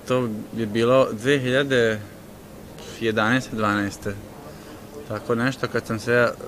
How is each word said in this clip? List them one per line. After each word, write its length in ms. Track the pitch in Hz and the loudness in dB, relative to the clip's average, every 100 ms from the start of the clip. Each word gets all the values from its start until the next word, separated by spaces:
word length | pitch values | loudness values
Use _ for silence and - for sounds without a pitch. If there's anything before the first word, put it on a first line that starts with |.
| - | 0
to 220 | 127 120 107 - 110 | 0 0 -4 -6 -4
je 80 | 110 | -2
bilo 420 | 110 117 131 127 | 2 6 6 6
dve 280 | 113 117 143 | 2 2 2
hiljade 600 | 127 131 143 127 113 107 101 - - - - - - - - - | 4 2 4 4 4 2 -4 -16 -18 -18 -18 -18 -16 -16 -14 -4
jedanaeste, 540 | 113 110 107 127 127 113 | 0 2 4 2 0 0
dvanaeste. 580 | 107 104 101 - 107 101 98 - - - - - - - - | 2 2 0 -4 -8 -8 -10 -16 -16 -16 -16 -16 -16 -14 -8
Tako 280 | 107 - 117 | -6 -2 0
nešto, 320 | 123 131 123 | 0 -2 -2
kad 200 | 117 - | -2 -2
sam 120 | 113 | -4
se 140 | 120 | 2
ja 180 | 120 120 - | 4 4 0